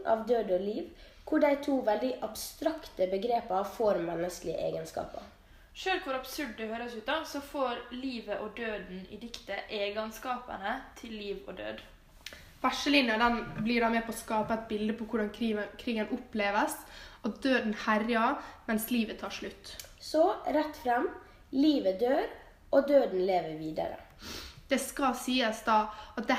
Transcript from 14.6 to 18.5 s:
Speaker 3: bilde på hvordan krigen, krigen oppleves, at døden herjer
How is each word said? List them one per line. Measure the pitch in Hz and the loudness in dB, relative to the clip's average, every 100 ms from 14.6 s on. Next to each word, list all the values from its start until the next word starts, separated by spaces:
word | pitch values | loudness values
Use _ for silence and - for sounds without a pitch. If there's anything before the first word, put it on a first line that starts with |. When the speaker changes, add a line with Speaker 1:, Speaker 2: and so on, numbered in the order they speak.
| - | -2
Speaker 3:
bilde | 208 214 | -2 0
på | 214 220 | -2 -2
hvordan | 233 208 | -2 -2
krigen, | - 226 208 202 - | 0 0 0 -2 -6
krigen | - 220 208 | -4 -2 0
oppleves, | 269 - 214 202 208 311 - - - - - 233 | -4 -4 -2 0 2 0 -2 -12 -16 -18 -8 -6
at | - | -2
døden | 269 247 226 208 - | 4 4 2 -2 2
herjer | 214 226 226 233 302 - | 2 4 2 2 2 -4